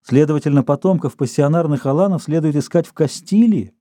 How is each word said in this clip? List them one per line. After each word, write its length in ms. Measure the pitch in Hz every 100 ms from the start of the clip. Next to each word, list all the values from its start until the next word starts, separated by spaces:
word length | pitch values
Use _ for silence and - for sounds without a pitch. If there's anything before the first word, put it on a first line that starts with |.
Следовательно, 600 | - 135 151 151 147 143
потомков 520 | 127 143 190 180 139 -
пассионарных 720 | 131 - 143 165 165 139 135
аланов 380 | 143 196 175
следует 320 | - 160 156 147
искать 320 | 139 175 165
в 60 |
Кастилии 800 | - 151 - - 202 233 190 92 _